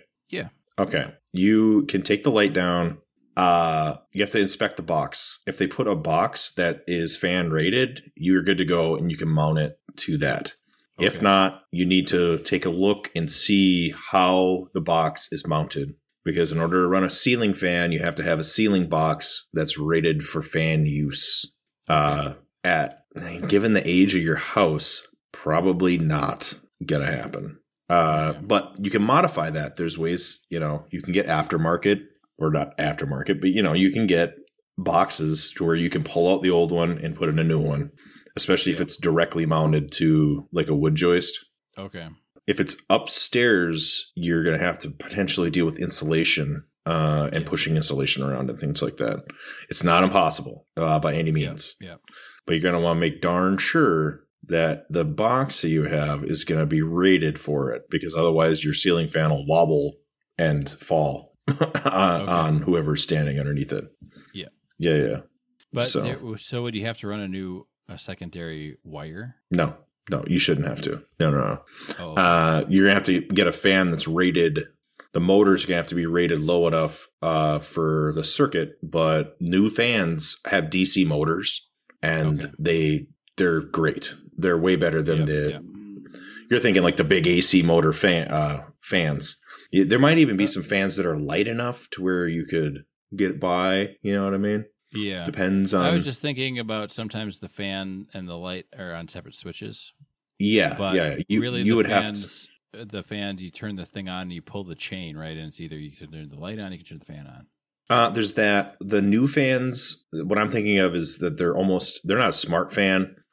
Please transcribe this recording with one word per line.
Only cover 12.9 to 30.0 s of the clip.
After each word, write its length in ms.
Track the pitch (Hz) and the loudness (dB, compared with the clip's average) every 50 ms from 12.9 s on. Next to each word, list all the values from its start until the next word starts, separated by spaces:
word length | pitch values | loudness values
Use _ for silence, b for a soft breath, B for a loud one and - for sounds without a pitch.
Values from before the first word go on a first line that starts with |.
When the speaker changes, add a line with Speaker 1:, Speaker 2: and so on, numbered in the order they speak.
| 104 - - - - | 0 0 -4 -8 -6
Speaker 2:
and 160 | 85 82 73 | -6 -2 -2
see 640 | - - - - 104 98 95 92 92 87 85 80 - - - - | 0 0 2 4 4 4 6 4 4 2 0 -2 -4 -8 -6 0
how 560 | - 95 90 92 92 92 92 92 92 90 92 - - | 2 2 4 4 4 4 4 4 2 0 -4 -6 -6
the 80 | 92 | -4
box 460 | 80 85 82 82 80 78 - - - - | -2 0 2 2 2 0 -2 -4 -8 -8
is 160 | - 76 - 82 | -8 -8 -4 -2
mounted. 480 | 78 78 78 73 - 73 69 71 73 - _ _ _ _ - | -2 -2 -2 -4 -6 -8 -8 -8 -10 -16 _ _ _ _ -6
Because 280 | 90 76 87 85 76 | -4 -2 0 0 0
in 80 | 78 80 | 0 -2
order 220 | 82 82 90 92 90 | 0 0 2 2 2
to 40 | 87 | 4
run 160 | 95 95 92 | 2 2 2
a 60 | 90 | 0
ceiling 440 | - - - 127 123 120 113 101 95 | 0 0 2 2 2 2 2 0 0
fan, 380 | - 95 90 87 87 87 85 | 0 0 0 0 0 0 0
you 80 | 82 - | 0 -2
have 160 | 82 85 80 | -2 -2 -4
to 80 | - 85 | -2 -2
have 160 | 85 82 78 | 0 0 0
a 40 | 78 | -2
ceiling 420 | - - - 110 107 101 92 87 78 | -2 0 2 2 2 2 2 0 0
box 600 | 78 78 78 80 76 - - - - - - _ - | 0 0 2 0 0 -2 -2 -4 -4 -6 -8 _ -4
that's 240 | 80 76 73 - 78 | -4 -2 -2 -4 -4
rated 460 | 76 80 82 82 78 82 78 76 73 | -2 0 0 2 2 2 0 0 -4
for 180 | - - 80 | -6 -6 -6
fan 440 | 76 - - 85 80 80 80 78 78 | -6 -4 -2 -2 0 2 2 2 2
use. 680 | 76 71 73 73 71 69 - - - - - - - _ _ _ _ _ _ _ - | 0 0 0 -2 -2 -2 -2 0 0 0 -2 -2 -6 _ _ _ _ _ _ _ 0
Uh, 460 | 78 76 73 73 73 73 71 69 67 - _ _ _ _ - | 2 2 4 2 0 0 -4 -6 -8 -12 _ _ _ _ 0
at, 400 | 92 85 78 71 - - - _ _ - - 80 82 82 87 92 87 | 2 2 2 2 -2 -6 -12 _ _ -16 -14 -12 -12 -10 -8 -2 2
given 240 | 101 101 107 113 107 | 2 4 4 4 2
the 140 | 95 - 82 | 2 2 4
age 260 | 87 90 95 98 95 | 6 6 6 6 4
of 60 | 90 | 2
your 160 | 82 82 78 76 | 2 0 0 -2
house, 680 | - - - - 95 82 78 73 - - - - - - _ _ _ _ - | -4 -2 2 2 2 4 2 0 -2 -4 -4 -6 -8 -12 _ _ _ _ -20
probably 640 | - - 78 78 82 90 95 87 87 92 90 90 85 | -8 -4 0 0 2 4 2 2 4 4 4 4 4
not 560 | 82 78 76 73 67 - - - - - - - - _ _ _ - | 2 2 0 0 0 -2 -4 -4 -6 -8 -8 -12 -18 _ _ _ -4
gonna 260 | - 78 71 - 76 | -2 -2 0 0 -2
happen. 480 | 76 64 - - - 50 50 - - - _ _ _ _ _ - | -4 -4 -6 -8 -10 -10 -10 -12 -14 -16 _ _ _ _ _ 2
Uh, 440 | 87 95 95 80 78 78 78 78 76 76 | 4 4 4 4 4 2 2 0 -2 -4
Speaker 1:
Okay. 80 | 85 | -2
Speaker 2:
but 280 | 101 107 101 - - - - | 0 2 2 0 -2 -6 -6
you 100 | 101 98 | -4 -2
can 120 | 104 107 104 | 0 2 4
modify 460 | 113 135 160 190 - - - 80 80 | 4 4 4 4 2 0 -2 -4 -2
that. 260 | 78 78 73 69 - | -4 -4 -6 -6 -6
There's 220 | - 85 82 82 | -6 -6 -4 -4
ways, 480 | 82 | -2